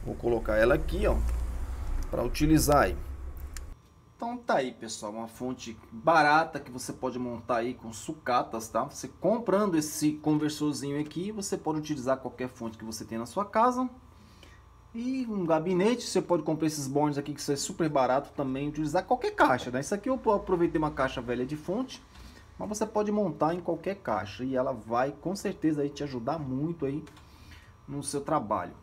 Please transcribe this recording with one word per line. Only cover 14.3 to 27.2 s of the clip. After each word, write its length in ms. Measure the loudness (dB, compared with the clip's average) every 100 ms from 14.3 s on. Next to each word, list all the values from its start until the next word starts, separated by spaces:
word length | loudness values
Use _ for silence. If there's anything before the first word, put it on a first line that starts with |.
| -20 -20 -20 -20 -20 -14
E 320 | -8 -4 -2 -2
um 160 | -2 4
gabinete, 600 | 4 4 4 4 4 0
você 160 | 0
pode 220 | 2 2
comprar 240 | 2 0 0
esses 200 | -2 -2
bornes 300 | 2 2 2
aqui, 160 | -4
que 60 | -6
isso 120 | -2
é 40 | -2
super 320 | -2 -2 2
barato 440 | 4 4 2 0 -4
também, 320 | -2 -2 -4
utilizar 380 | -2 0 0 2
qualquer 300 | 0 0 4
caixa, 340 | 4 4 0
né? 80 | -4
Isso 160 | -2 -2
aqui 140 | 0
eu 100 | 0 2
aproveitei 460 | 2 2 2 2 2
uma 120 | -2
caixa 300 | 0 -2 -2
velha 240 | -4 -2 -2
de 100 | -4
fonte, 460 | -4 -2 -4 -8 -18 -20 -20 -20 -20 -10
mas 100 | -8
você 180 | -4 -2
pode 260 | 0 2
montar 400 | 2 0 2 0
em 80 | 0
qualquer 340 | -2 -4 -4 -6
caixa 480 | -2 -2 -2 -6
e 100 | -2
ela 200 | 0 0
vai, 400 | -2 -2 0 0 -2
com 120 | -6
certeza, 500 | -4 -4 0 0 2
aí 60 | -2
te 140 | -4
ajudar 360 | -6 -4 -4 -4
muito 460 | -4 -2 -2 -2 -4
aí 200 | -4 -8 -20